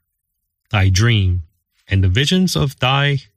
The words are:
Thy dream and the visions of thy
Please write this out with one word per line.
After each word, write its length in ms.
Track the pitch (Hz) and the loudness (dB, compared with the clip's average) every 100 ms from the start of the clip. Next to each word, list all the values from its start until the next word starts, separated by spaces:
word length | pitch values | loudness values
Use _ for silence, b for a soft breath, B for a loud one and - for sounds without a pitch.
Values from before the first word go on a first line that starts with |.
| _ _ _ _ _ _ _ | _ _ _ _ _ _ _
Thy 200 | 104 95 | 0 2
dream 540 | 92 117 110 92 90 80 _ _ _ - | 2 2 2 0 -2 -6 _ _ _ -4
and 140 | 98 | 0
the 60 | 98 | 0
visions 460 | 98 147 185 185 156 | 0 0 0 0 -2
of 240 | 147 - | -4 -4
thy 400 | 127 139 143 139 - | -2 0 0 -4 -6